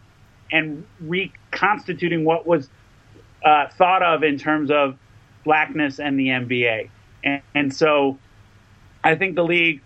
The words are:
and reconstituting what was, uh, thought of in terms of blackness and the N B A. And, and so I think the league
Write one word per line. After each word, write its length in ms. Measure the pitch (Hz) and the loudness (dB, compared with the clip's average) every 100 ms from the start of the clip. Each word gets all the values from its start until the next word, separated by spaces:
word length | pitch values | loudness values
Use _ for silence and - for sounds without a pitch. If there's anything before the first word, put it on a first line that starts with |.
| _ _ _ _ - | _ _ _ _ -4
and 320 | 160 156 147 - - | -2 -2 -8 -16 -14
reconstituting 1200 | 156 180 190 - _ - 190 208 - 170 175 170 | -6 -6 -6 -10 _ -2 0 -2 -6 -6 -2 0
what 240 | 156 165 160 | 0 0 0
was, 200 | 165 131 _ _ _ _ - - _ 156 | -2 -2 _ _ _ _ -20 -20 _ 4
uh, 220 | 151 135 - | 4 2 0
thought 240 | 180 185 | 2 4
of 220 | 175 156 | 2 2
in 160 | 151 135 | 0 -2
terms 320 | 151 156 143 | -2 -2 0
of 260 | 147 139 131 _ - - - 151 | 2 0 -4 _ -20 -20 -8 0
blackness 540 | 151 151 151 143 135 | 0 0 -2 -4 -4
and 200 | 147 135 | -4 -2
the 120 | 131 | 0
N 160 | 127 123 | -2 -2
B 180 | 123 120 | -2 0
A. 260 | 110 - - - - | -2 -6 -16 -20 -8
And, 180 | 139 139 - 147 | -6 -6 -4 -4
and 180 | 139 135 | -4 0
so 420 | 156 147 139 135 _ - - _ _ _ - - | 2 2 0 -2 _ -20 -20 _ _ _ -20 -2
I 140 | 156 160 | 0 0
think 200 | 190 170 | 0 0
the 80 | |
league 380 | 170 175 165 143 | 0 2 0 -2